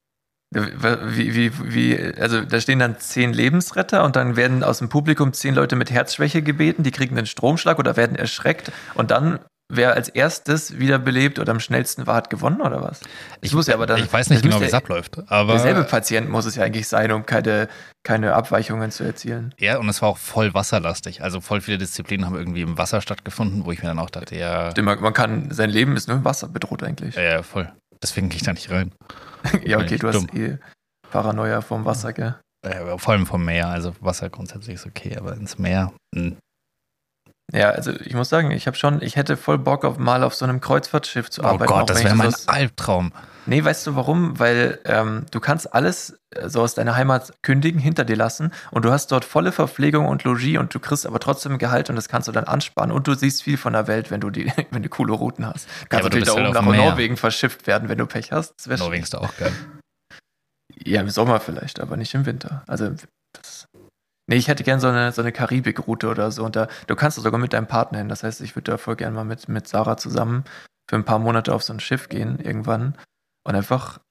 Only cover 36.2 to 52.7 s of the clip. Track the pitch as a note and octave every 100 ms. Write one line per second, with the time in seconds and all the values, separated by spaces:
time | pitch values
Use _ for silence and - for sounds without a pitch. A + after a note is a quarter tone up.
36.2 | E2+ D#2+ _ _ _ _ _ _ _ _
37.2 | _ _ - - G#2 - - - - B2
38.2 | C3 D#3+ D3+ - - B2+ D3 D3 B2 D3
39.2 | C#3 C#3 - D3 C3 C#3+ D3 B2+ B2 B2+
40.2 | B2+ - C3 B2+ - C#3+ - D3+ - B2+
41.2 | A2+ - - F#2+ A#2+ F#2+ - A#2 G#2+ A2
42.2 | A2+ A#2 - C#3+ C3+ - - F#2 F2 -
43.2 | - - - C3 D3+ D3+ - C3+ B2+ E3+
44.2 | E3+ - A#2 A#2+ B2 B2 - A2 A2 A2
45.2 | - A2+ - D#3+ - A#2+ E3 F3+ - -
46.2 | _ - - A#2+ A#2 - A#2 A#2+ C3+ B2+
47.2 | - - - C3+ D#3 E3+ C3+ E3 A#2 G#2+
48.2 | A2+ - D#3 - - A#2 A2+ C#3 - C3
49.2 | - D3+ F3 - C#3+ - D3 D3+ C#3+ C#3
50.2 | B2+ A#2+ C3 D#3+ C3 - - D3 - A2+
51.2 | - C#3 C#3 C3+ A#2 B2 - A#2+ - A#2+
52.2 | A2+ A2+ - C3+ -